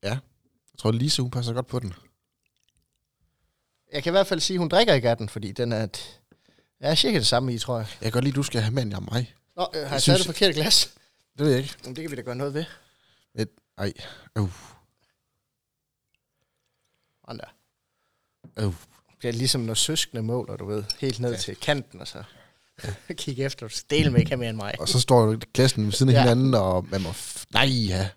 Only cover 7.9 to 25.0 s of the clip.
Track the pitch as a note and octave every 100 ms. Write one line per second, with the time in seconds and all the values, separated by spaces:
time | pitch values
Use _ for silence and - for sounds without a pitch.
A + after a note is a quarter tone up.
7.9 | - A2 A#2 C3+ C3+ C#3+ A#2+ A2 C3 A2+
8.9 | G2 F#2+ A2+ B2 _ _ - F3 E3 C#3
9.9 | C#3 C3 F3+ F3+ D#3+ G3 D3+ D3+ - -
10.9 | _ _ _ _ - D3 B2+ C#3 - -
11.9 | C3 D#3+ C3+ A#2+ B2 C#3+ C#3+ E3 - _
12.9 | _ _ _ _ A2 A2 _ _ - G2+
13.9 | - - - - - G2 F2+ - - _
14.9 | _ _ _ _ _ _ _ _ _ _
15.9 | _ _ _ _ _ _ _ _ _ _
16.9 | _ _ _ - A2+ - _ _ _ _
17.9 | _ _ _ _ _ - - G#2 E2+ -
18.9 | _ _ _ B2 A#2 C3 C3+ A2+ A2 -
19.9 | D#3+ - A#2 A2 B2 - G2 F#2+ G#2+ G2+
20.9 | - C3+ A2+ B2 A2+ G2 F#2+ - D3 B2
21.9 | F#2 - - - - _ _ _ - -
22.9 | G2 - E3 - C3 C3+ - A2+ - -
23.9 | D3 D3+ B2 - C3+ A#2 A2 G2+ - D#2+
24.9 | B2+